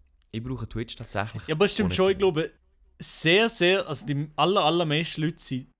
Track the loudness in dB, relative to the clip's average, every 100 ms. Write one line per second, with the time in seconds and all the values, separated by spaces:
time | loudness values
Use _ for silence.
0 | _ _ _ -10 -8 -8 -8 -8 -8 -10
1 | -8 -6 -6 -8 -6 0 0 2 0 2
2 | 2 4 2 2 -4 -8 _ _ _ _
3 | -8 -2 4 4 4 2 2 2 0 -8
4 | -4 -4 -4 0 2 4 2 2 0 0
5 | -2 -2 -4 -4 -6 -6 -8 _